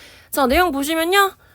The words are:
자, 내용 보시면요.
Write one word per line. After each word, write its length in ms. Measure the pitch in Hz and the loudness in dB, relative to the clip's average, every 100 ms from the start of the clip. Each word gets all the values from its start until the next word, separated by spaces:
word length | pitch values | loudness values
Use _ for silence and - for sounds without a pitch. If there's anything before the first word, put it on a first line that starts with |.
| - - - | -20 -20 -10
자, 160 | - 262 | -2 0
내용 260 | 294 359 | 2 0
보시면요. 640 | 277 277 320 330 392 392 - _ | -2 -4 -4 0 2 0 -2 _